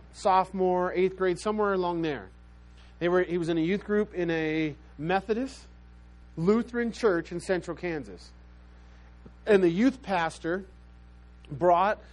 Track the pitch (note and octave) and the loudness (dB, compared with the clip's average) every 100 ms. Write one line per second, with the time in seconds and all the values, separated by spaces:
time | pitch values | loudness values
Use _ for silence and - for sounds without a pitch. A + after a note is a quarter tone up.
0 | - - G#3 F#3+ F#3 G3 F#3 F3+ F3+ E3+ | -20 -4 2 4 2 0 2 2 0 0
1 | F#3 F#3 F#3 F3 G#3+ G#3+ G3+ F#3+ F3 F3 | 0 0 -2 -2 -2 0 0 0 -2 -2
2 | D#3+ C3 F#2 - - - - - - - | -2 -4 -10 -20 -20 -20 -20 -20 -20 -4
3 | E3+ F3+ F3 F3 E3 E3+ E3 G3 G#3 G#3 | 2 2 2 0 0 0 2 0 0 0
4 | G#3 F3+ E3+ E3 D#3 D#3 D#3 C#3 - - | 0 -2 -2 0 0 0 -2 -6 -14 -8
5 | D#3 F#3+ F#3+ G#3+ C4 - - - - - | -2 -2 0 -4 -4 -10 -20 -20 -20 -20
6 | - - - - E3+ A3 A#3 A#3+ A#3 - | -20 -20 -16 -2 2 2 0 -4 -4 0
7 | A3+ E3+ D#3+ F3 - F3+ F3 D#3+ F3+ D#3 | 0 0 -2 -6 -4 -4 -4 -8 -6 -6
8 | G#2 F2+ - - - - - - - - | -8 -14 -20 -20 -20 -20 -20 -20 -20 -20
9 | - - - - - G3+ F3+ E3+ C4 C4 | -20 -20 -20 -8 2 4 4 2 2 0
10 | - F#3 D#3+ - E3 F#3 G3 - - - | -2 -2 -2 -4 -6 -6 -8 -20 -20 -20
11 | - - - - - C#3 F3 E3+ G3 G#3 | -20 -20 -20 -20 -14 0 4 4 2 -2
12 | - | -8